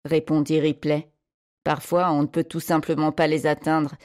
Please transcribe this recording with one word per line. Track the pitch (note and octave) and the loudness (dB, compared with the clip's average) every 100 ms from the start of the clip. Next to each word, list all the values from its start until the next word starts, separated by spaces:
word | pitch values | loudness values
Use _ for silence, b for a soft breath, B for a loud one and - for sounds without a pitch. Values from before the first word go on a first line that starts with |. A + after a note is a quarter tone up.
| D3 | -2
répondit | D#3+ D#3 D#3 D3 D#3 | -2 2 0 2 2
Ripley. « | D3+ D3 D3+ D3+ D#3 _ _ _ _ _ | 0 0 -2 -2 -4 _ _ _ _ _
Parfois, | D3+ C#3+ - F3 F3+ | -4 -4 0 0 2
on | D3 | 2
ne | D3 | 0
peut | E3 | -2
tout | E3 E3 | -4 -4
simplement | - D#3+ D3 D3+ D#3 | -2 0 0 -2 0
pas | D3+ D#3 | 0 0
les | D#3 D#3 | 2 0
atteindre, | D3 D#3+ D#3 C#3+ - | 0 0 0 -2 -6